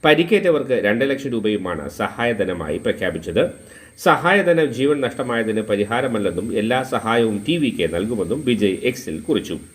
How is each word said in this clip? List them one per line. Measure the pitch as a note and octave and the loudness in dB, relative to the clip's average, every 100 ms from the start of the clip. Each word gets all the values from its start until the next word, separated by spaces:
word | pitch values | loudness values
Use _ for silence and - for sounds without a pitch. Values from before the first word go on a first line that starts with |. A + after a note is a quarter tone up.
പരിക്കേറ്റവർക്ക് | D#3+ D3+ E3 G3+ F3+ D3+ C3 | 6 4 4 2 4 0 2
രണ്ട് | A#2+ G2 A2+ C#3 | 0 2 2 0
ലക്ഷം | C3+ C#3 | -2 -2
രൂപയുമാണ് | A#2 G#2+ G#2 F#2 D#2+ C#2+ | -2 0 0 -2 -6 -8
സഹായധനമായി | - G#2 - A#2+ A2 F#2 F2 D2+ D#2+ | -4 -6 -2 -2 0 -2 -2 -4 -4
പ്രഖ്യാപിച്ചത്. | A2+ - F2+ E2 E2 E2+ D#3 - - - - - | -2 -2 -2 -4 -4 0 0 -2 -20 -20 -20 -2
സഹായധനം | F#3 C#3 D#3+ G3 F3 E3 D3+ | 2 2 4 2 4 2 2
ജീവൻ | A#2+ C#3 D3 | 2 0 2
നഷ്ടമായതിന് | B2 - B2 A#2 A2 G#2+ | -2 -4 -2 -2 0 -2
പരിഹാരമല്ലെന്നും | G#2+ G2+ G2+ A#2 C3 A2 G2 E2+ F2+ G#2 | 0 -2 0 0 0 0 0 -2 -2 -2
എല്ലാ | A2 B2+ | 0 0
സഹായവും | B2+ A#2+ A2+ A#2 A2+ G#2+ G#2 | 0 -2 2 2 2 0 -2
ടി | E3+ | 0
വി | C3+ | 0
കെ | G2+ E2 | 0 -2
നൽകുമെന്നും | E2+ G#2+ A#2 E2+ B2+ | 0 -2 -2 -2 -2
വിജയ് | C3+ A2+ G2+ F#2 | 0 2 2 0
എക്സിൽ | B2 C3 - D#2+ | -2 -4 -8 -8
കുറിച്ചു. | - B2 - D#2+ - | -2 -2 -2 -8 -10